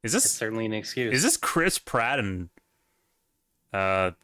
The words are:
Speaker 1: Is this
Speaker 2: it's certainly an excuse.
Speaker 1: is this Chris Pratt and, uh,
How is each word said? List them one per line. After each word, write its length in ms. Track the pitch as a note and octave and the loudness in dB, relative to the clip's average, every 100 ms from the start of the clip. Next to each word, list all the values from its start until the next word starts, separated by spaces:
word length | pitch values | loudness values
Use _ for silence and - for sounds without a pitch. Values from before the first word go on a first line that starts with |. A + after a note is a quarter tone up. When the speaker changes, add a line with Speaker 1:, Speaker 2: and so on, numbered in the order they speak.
Speaker 1:
Is 80 | A#2 | 0
this 120 | F#3+ | 2
Speaker 2:
it's 100 | C4 | 2
certainly 300 | - A2 A2+ A2+ | 0 -4 -2 -2
an 60 | |
excuse. 400 | G#2+ - - A#2+ | -4 -4 -4 0
Speaker 1:
is 80 | B2+ | 2
this 140 | G#3+ - | 2 2
Chris 420 | - - F3 - | 0 2 2 0
Pratt 400 | - B2+ A2+ C#3 | -2 0 2 0
and, 300 | G#2 F#2 F2 _ _ _ _ _ _ _ _ _ _ _ _ | -2 -4 -8 _ _ _ _ _ _ _ _ _ _ _ _
uh, 400 | G2 F#2+ F#2+ F#2 F2 | -2 2 2 0 -2